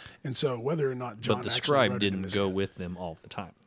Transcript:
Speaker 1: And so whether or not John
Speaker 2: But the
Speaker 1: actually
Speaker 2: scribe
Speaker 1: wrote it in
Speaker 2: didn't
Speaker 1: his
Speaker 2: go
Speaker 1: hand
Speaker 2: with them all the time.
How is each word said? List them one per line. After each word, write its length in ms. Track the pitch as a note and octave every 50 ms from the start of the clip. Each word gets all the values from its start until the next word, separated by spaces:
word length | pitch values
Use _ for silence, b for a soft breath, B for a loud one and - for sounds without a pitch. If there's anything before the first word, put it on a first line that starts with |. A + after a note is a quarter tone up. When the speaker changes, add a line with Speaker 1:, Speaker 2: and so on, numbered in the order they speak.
| B B B B -
Speaker 1:
And 140 | C#3+ B2+
so 240 | - - C#3 B2+ A#2
whether 300 | A#2 C#3 E3+ D#3+ C#3+ C3+
or 40 | B2+
not 260 | B2+ B2+ A#2+ G#2+ A2
John 160 | A2 - A2 G#2
Speaker 2:
But 40 | G2+
the 40 | G2
Speaker 1:
actually 140 | - - -
Speaker 2:
scribe 260 | - D3 C#3 B2 G#2 G2
Speaker 1:
wrote 100 | G2 G2+
it 40 | G2+
in 40 | F#2+
Speaker 2:
didn't 120 | F#2+ F#2+
Speaker 1:
his 100 | F#2 F#2+
Speaker 2:
go 100 | G2+ G2+
Speaker 1:
hand 100 | F#2+ F#2
Speaker 2:
with 200 | F#2+ G2 F#2+ -
them 220 | - F#2 F2 F2+ F2
all 200 | F2+ E2+ E2 - -
the 60 | -
time. 240 | - - G2 E2 - _ _